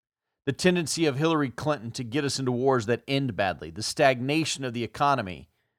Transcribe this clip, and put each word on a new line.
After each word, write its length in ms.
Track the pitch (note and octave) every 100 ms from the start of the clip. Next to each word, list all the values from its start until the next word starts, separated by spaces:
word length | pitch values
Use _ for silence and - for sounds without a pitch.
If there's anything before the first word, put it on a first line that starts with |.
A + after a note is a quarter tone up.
| _ _ _ _
the 80 | -
tendency 540 | B2+ F3+ F3+ D3+ - D#3+
of 100 | C3
Hillary 340 | D#3+ D#3+ C#3
Clinton 420 | - C#3+ C#3+ A2+
to 100 | A#2
get 220 | B2 C3
us 160 | C#3+ C3
into 100 | C3
wars 360 | A#2+ C3+ C3 G#2
that 180 | A#2 -
end 300 | C#3 C#3 F#2
badly, 340 | G2 D#2+ D#2+
the 140 | E2
stagnation 800 | - - C#3 B2+ C3 D3+ D#3 -
of 100 | C3
the 80 | A#2+
economy, 680 | A2+ - C#3+ C3+ G2 D#2+ C2 _ _